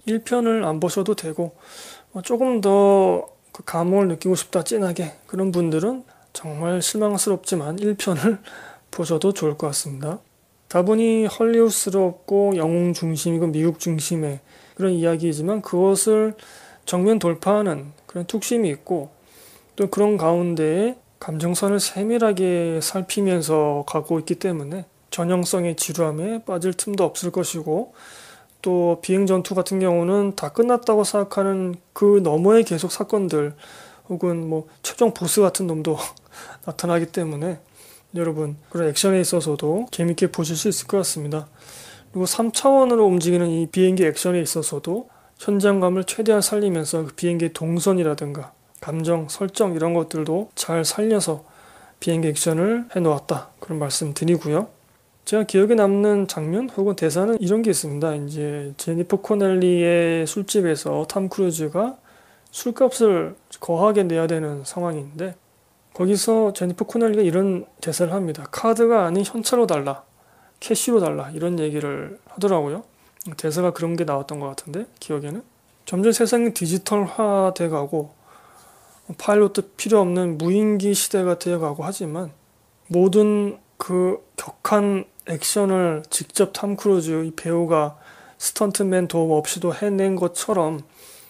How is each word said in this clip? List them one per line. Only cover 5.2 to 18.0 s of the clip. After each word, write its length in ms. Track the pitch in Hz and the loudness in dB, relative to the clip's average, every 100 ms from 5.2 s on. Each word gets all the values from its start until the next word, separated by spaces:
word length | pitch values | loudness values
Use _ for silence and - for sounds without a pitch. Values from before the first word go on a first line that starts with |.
| - | -10
그런 260 | 190 190 | -2 0
분들은 520 | 175 165 156 196 254 - _ _ | 0 0 0 -2 -4 -10 _ _
정말 480 | - 160 151 170 180 | -14 -12 -6 -2 -2
실망스럽지만 1000 | 170 214 214 196 - 185 - 180 143 175 | -2 0 0 0 0 -2 -2 -4 -4 -2
일 160 | 208 202 | -2 -2
편을 440 | - 160 190 214 - - - | -2 2 2 0 -6 -20 -20
<laughs> 240 | - _ | -20 _
보셔도 420 | - 160 160 190 | -8 -2 0 0
좋을 240 | 202 156 147 | 0 -2 -2
것 80 | 156 | -4
같습니다. 500 | 143 147 135 143 208 _ _ _ _ _ | -4 -8 -8 -8 -10 _ _ _ _ _
다분히 560 | 175 180 220 226 226 214 | 0 4 4 4 2 0
헐리우드스럽고 1300 | - 233 233 226 - 202 190 185 180 - 202 202 185 | 2 2 6 4 2 0 2 0 -2 0 2 4 2
영웅 380 | 160 170 175 | 2 2 0
중심이고 540 | 165 165 156 175 165 170 | 0 -4 -2 -2 0 0
미국 320 | 151 165 160 | 2 0 0
중심의 580 | 175 156 - 165 151 139 - - - - | -4 -4 -2 -2 -4 -6 -14 -20 -20 -4
그런 160 | 190 | -2
이야기이지만 720 | 175 170 165 165 147 165 214 | 2 0 2 0 -2 -2 -4
그것을 720 | - 180 190 196 220 214 220 214 - - - - | -2 2 4 4 4 2 2 -4 -18 -20 -20 -16
정면 340 | - 180 196 226 | -6 0 2 2
돌파하는 720 | 170 160 190 208 202 147 143 - | 2 0 0 2 0 -4 -8 -18